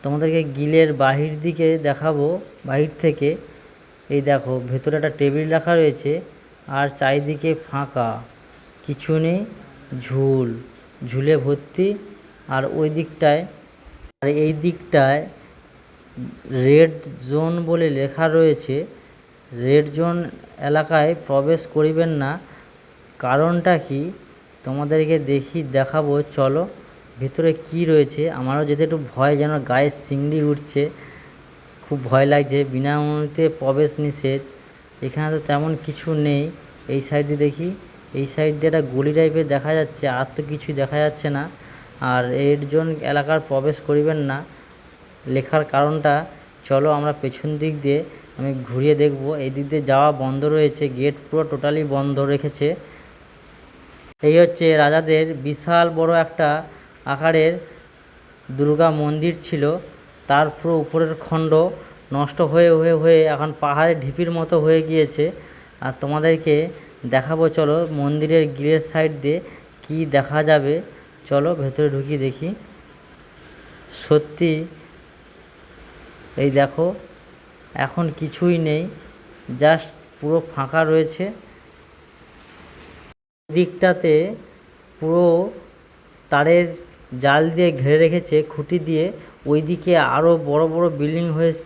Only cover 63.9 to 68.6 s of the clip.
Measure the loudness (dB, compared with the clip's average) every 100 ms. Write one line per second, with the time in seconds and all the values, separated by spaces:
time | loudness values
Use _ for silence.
63.9 | 2 -4 -4 -4 -2 0 2 4 2 2
64.9 | 0 0 0 -2 -4 -18 -20 -20 -10 -8
65.9 | -6 -4 0 2 2 2 0 0 -8 -20
66.9 | -12 -2 -2 0 2 2 2 2 2 0
67.9 | -2 -2 0 2 2 2 -2